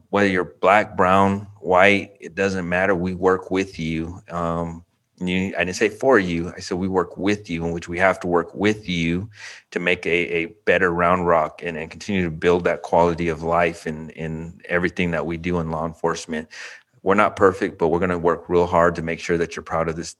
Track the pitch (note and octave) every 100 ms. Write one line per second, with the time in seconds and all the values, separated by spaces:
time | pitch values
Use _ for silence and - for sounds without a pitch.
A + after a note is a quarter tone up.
0 | _ G2+ G2+ F#2 E2+ - F#2 G#2 G#2 F2
1 | F#2 F#2+ G2 G2+ G2+ - D#2+ F2+ G2+ G2+
2 | - - E2 E2+ G2 F#2+ E2+ F2+ F#2+ F2+
3 | F#2 F2+ F#2 F#2 - F#2 F#2+ - D#2+ D#2+
4 | E2 F#2+ - E2+ E2+ E2+ E2+ E2 - _
5 | _ - F2+ F#2 F#2+ - F2 F2+ G#2+ -
6 | C3+ A#2+ F2+ E2+ F2 - - F2+ F#2+ F#2
7 | E2+ - F#2+ G#2 - E2 E2+ E2+ E2+ F2
8 | F#2+ F#2 F2+ E2+ D#2+ - G#2 G#2+ F#2 F2
9 | E2 F2+ G#2+ - - - _ G2 F2 F2+
10 | F2+ E2+ F2 E2+ E2 - - F2+ F#2 E2+
11 | F2 F2+ F2 E2 D2+ - F2 D#2+ D#2+ E2
12 | - F#2+ F2 D#2+ F2 F2+ E2+ D#2 - F2
13 | F2 E2 E2+ D#2 E2 E2+ E2+ E2 E2 D#2
14 | D#2+ - D#2+ D#2+ E2 E2+ - F2 F2+ F2+
15 | F2 E2 D#2 E2+ F2 F2 D#2+ D#2+ E2 D#2+
16 | E2+ E2 - D#2 D#2 - - - _ _
17 | F#2 G2+ G#2 - G2 F#2 F#2+ - E2 E2+
18 | F#2 F2 E2 D#2+ - F2 F2 F2 F2 E2+
19 | E2 E2 - E2+ E2 - - E2 E2 D#2+
20 | E2